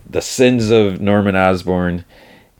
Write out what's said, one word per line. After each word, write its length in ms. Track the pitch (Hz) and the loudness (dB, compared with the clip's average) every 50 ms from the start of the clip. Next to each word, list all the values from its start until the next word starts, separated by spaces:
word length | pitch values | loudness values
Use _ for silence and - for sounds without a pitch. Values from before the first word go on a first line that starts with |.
| - - | -20 -8
the 100 | - 90 | -8 -6
sins 500 | - - - - 127 127 127 120 113 107 | -6 -6 -2 0 2 2 2 0 0 2
of 280 | 113 113 107 101 95 90 | 2 2 2 2 -2 -4
Norman 360 | 101 101 101 104 101 101 95 | -2 0 0 2 2 0 2
Osborn. 680 | 95 95 92 95 90 92 90 92 90 90 90 87 87 87 _ _ - - - - - _ _ _ _ | 2 2 2 2 0 -2 -4 -2 -2 -2 -2 -4 -6 -10 _ _ -20 -20 -20 -20 -20 _ _ _ _